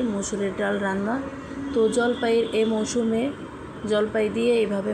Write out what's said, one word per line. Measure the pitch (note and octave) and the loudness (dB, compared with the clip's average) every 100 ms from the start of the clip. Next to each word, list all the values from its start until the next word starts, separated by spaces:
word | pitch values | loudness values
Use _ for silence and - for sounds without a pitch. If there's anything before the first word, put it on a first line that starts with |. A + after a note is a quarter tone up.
| B3 | 0
মসুরের | G3+ G3 G3+ G3 F#3+ | -2 -4 -2 -2 -2
ডাল | G3+ G3+ - | -2 0 0
রান্না। | F#3+ G3+ C4 C4+ - - - - | -2 -2 -2 -4 -10 -10 -8 -2
তো | A#3 A3 A#3+ | 2 4 4
জলপাইয়ের | A#3+ A#3+ A#3 A#3 A3+ A3 | 2 2 2 2 2 2
এই | A3 | 2
মৌসুমে | A3 G#3+ A#3+ A3+ A3 C4+ - - - - - G#3 | 2 0 0 2 0 0 -4 -10 -12 -14 -10 0
জলপাই | G#3 G#3+ A3 G#3+ G#3+ | 0 2 0 0 2
দিয়ে | A#3 A#3 | 2 4
এইভাবে | G#3 G3+ G3+ | 2 0 0